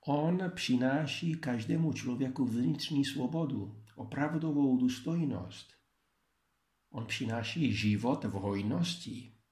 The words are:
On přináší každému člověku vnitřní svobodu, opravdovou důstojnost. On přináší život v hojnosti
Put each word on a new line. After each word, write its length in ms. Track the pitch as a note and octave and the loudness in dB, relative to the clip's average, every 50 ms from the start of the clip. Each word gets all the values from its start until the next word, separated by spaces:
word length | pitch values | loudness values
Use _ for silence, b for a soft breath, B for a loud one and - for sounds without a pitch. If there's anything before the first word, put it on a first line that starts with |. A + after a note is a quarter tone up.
| - | 0
On 440 | - C#3+ D3 D3+ D#3+ F3 F#3 F#3 F3+ F3 | 0 0 2 2 2 2 2 0 -2 -4
přináší 800 | - - - B2+ B2 B2 C3 C3+ D3 D#3+ C#3+ - - - E3+ D#3 | -4 0 2 2 4 4 4 2 2 0 -2 -4 -2 -2 -2 -2
každému 580 | - - C3 B2 A#2 G#2+ - E3 E3 E3 D#3 C3+ | -2 -2 -2 -2 -2 -2 0 0 2 2 2 0
člověku 520 | - - B2 B2 A#2 C3+ B2+ C3 - C3+ | -2 -2 -4 -2 0 -2 -2 0 0 0
vnitřní 600 | A#2 A2 A#2 B2 D#3 D3+ - - - D#3 C#3 C#3 | 0 2 2 2 2 0 0 -2 -2 0 2 0
svobodu, 800 | C3+ - C#3 B2+ B2+ D#3+ E3 E3 C3+ C3+ - - - - - - - - | 0 0 -2 -2 -2 0 0 -2 0 -2 -4 -6 -8 -10 -16 -20 -20 -14
opravdovou 840 | - - G#2+ - C#3+ C#3+ D3+ E3 E3 D#3+ D#3+ D3 C#3+ C#3+ C3+ B2+ | -12 -12 -8 -2 -2 -2 0 0 0 0 0 2 4 4 6 6
důstojnost. 960 | B2+ B2+ B2 B2+ - - E3 E3 E3+ E3 C#3 B2 F2+ - G#2+ - - - - - _ _ _ _ _ _ _ _ _ _ _ _ _ _ _ _ _ _ _ _ _ _ _ | 6 4 4 2 0 -4 -2 0 0 0 0 0 -2 -4 -8 -10 -16 -18 -20 -20 _ _ _ _ _ _ _ _ _ _ _ _ _ _ _ _ _ _ _ _ _ _ _
On 160 | - C#3 A#2 | -10 -10 -8
přináší 680 | - - - C3 A2 A2 A#2 G#2+ - - E3+ E3 B2 G#2 | -6 -6 -4 -2 -2 -2 -2 -4 -4 -2 0 2 2 2
život 520 | G#2+ G#2+ G#2+ G#2 G#2 A2 A#2+ C#3+ - - | 4 4 4 4 4 4 2 0 0 0
v 60 | G#2+ | -4
hojnosti 1040 | G2 G2 F#2+ G2+ G2+ G2 G2 G#2+ B2+ F3 E3+ - - - - B2 - - - - - _ _ _ | -4 -2 -2 -2 -2 0 0 0 2 2 0 0 -2 -6 -8 -10 -10 -10 -12 -16 -20 _ _ _